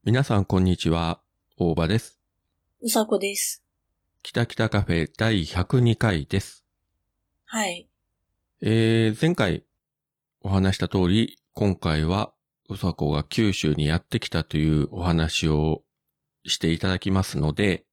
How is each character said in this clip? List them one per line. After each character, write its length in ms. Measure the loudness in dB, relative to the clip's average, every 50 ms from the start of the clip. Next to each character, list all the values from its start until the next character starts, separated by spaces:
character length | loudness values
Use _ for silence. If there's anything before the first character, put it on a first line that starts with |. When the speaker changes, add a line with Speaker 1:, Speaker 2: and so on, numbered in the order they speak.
| _
Speaker 1:
皆 160 | 2 2 2 2
さ 160 | 2 2 0
ん、 60 | 2
こ 140 | _ 2 4
ん 40 | 4
に 140 | 4 2
ち 120 | 2 2 0
は。 300 | 0 2 0 -2 -4 _ _ _ _ _ _ _ _
大 180 | _ 0 0 2
場 140 | 2 2 2
で 100 | 0 0
す。 220 | -2 -6 _ _ _ _ _ _ _ _ _ _ _ _ _ _
Speaker 2:
う 60 | -6 -2
さ 160 | 0 0 0
こ 140 | 0 -2 -2
で 160 | -2 -4 -4
す。 260 | -4 -6 -6 -8 -12 _ _ _ _ _ _ _ _ _ _ _ _ _
Speaker 1:
キ 80 | -6
タ 140 | -2 -2 -2
キ 100 | -2 -2
タ 140 | -2 -2 0
カ 120 | 0 -2
フ 120 | 0 0 0
ェ 180 | 0 0 -2 _
第 260 | -2 0 0 0 0 -2
百 380 | -2 -4 -4 -2 0 2 2
二 160 | 4 2 2
回 280 | 2 2 0 0 0 -2
で 140 | _ -4 -4
す。 240 | -4 -4 -18 _ _ _ _ _ _ _ _ _ _ _ _ _ _ _ _ _ _
Speaker 2:
は 240 | _ -6 -4 -4
い。 220 | -4 -6 -10 -14 _ _ _ _ _ _ _ _ _ _ _ _ _ _ _
Speaker 1:
え 500 | -2 0 2 2 2 4 4 4 2 2 0
ー、 40 | 0
前 160 | 0 0 2
回 300 | 2 0 0 0 -4 _ _ _ _ _ _ _ _ _ _ _ _ _ _ _ _
お 80 | -4
話 300 | 0 2 2 2 2 0
し 20 | 0
た 80 | -4
通 220 | -2 0 0 2 4
り、 300 | 4 2 0 -2 -4 _ _ _
今 240 | _ -2 0 0 0
回 300 | 0 -2 -2 0 0 0
は 260 | 0 0 -2 -4 -6 _ _ _ _ _ _ _ _
う 80 | -10
さ 160 | -4 -4 -4 -4
こ 180 | -2 -2 -2
が 140 | 0 -2 -4
九 260 | _ -2 0 0 0
州 220 | 0 0 0 -2 0
に 120 | 0 0
や 120 | 0 0
っ 40 | -2
て 200 | _ _ -6 -6
き 80 | -6 -4
た 160 | -6 -6 -6
と 100 | _ -2
い 260 | 0 2 2 2 2
う 60 | 0 -2
お 120 | -4 -4 -2
話 460 | 0 0 0 0 0 -2 -2 0 0
を 340 | 0 2 2 0 -2 -4 _ _ _ _ _ _ _ _ _ _ _ _ _
し 120 | -8 -6
て 140 | -2 0 -2
い 80 | -2 0
た 80 | -2
だ 120 | -2 -2 -2
き 120 | -2 0
ま 100 | 0 0 0
す 140 | 0 -2
の 140 | -2 -2 -2
で 320 | 0 0 0 0 0 -2 _ _